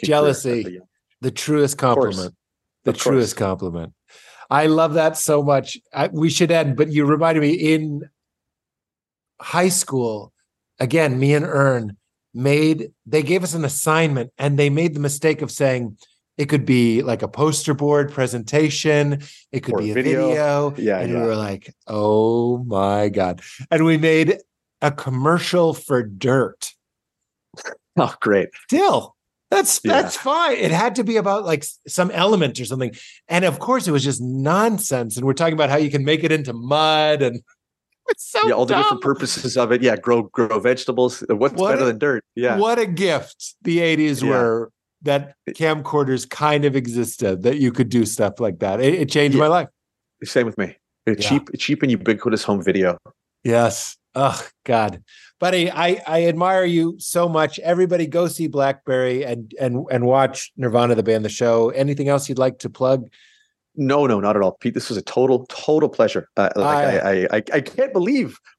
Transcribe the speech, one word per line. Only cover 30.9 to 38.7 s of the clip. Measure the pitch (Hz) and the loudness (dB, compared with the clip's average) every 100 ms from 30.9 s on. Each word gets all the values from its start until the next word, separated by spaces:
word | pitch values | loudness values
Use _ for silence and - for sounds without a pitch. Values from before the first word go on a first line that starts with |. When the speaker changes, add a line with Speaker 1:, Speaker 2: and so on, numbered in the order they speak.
| 233 | -2
Speaker 2:
to | |
be | 214 226 | -2 0
about, | 196 202 185 | 0 -2 -2
like, | 151 | -4
s-, | - - 143 | -4 -16 -6
some | - 180 | -2 -2
element | 170 190 208 143 117 | 2 2 2 0 -4
or | 117 | -8
something. | 131 123 - - - - | -6 -6 -8 -18 -20 -4
And | 175 185 | 0 0
of | 143 | 0
course, | - 254 180 | -2 -2 0
it | |
was | 147 | 0
just | 139 113 | 0 -4
nonsense. | 127 131 139 185 226 202 - 131 117 117 | -6 -2 0 2 2 0 -2 -4 -4 -2
And | 131 | -2
we're | |
talking | 139 165 | 0 0
about | 156 143 | 0 2
how | 147 | 2
you | 151 | 0
can | 139 139 | 0 0
make | 156 | 0
it | 160 | 0
into | 156 135 | -2 -4
mud | 117 123 147 156 156 151 151 | -8 -2 0 2 2 2 2
and | 131 117 - _ _ _ | 0 -4 -12 _ _ _
<laughs> | _ _ - | _ _ -6
it's | 427 - | -6 -4
so | 466 440 | 0 2
Speaker 1:
Yeah, | |
all | - | 2
the | 123 | 2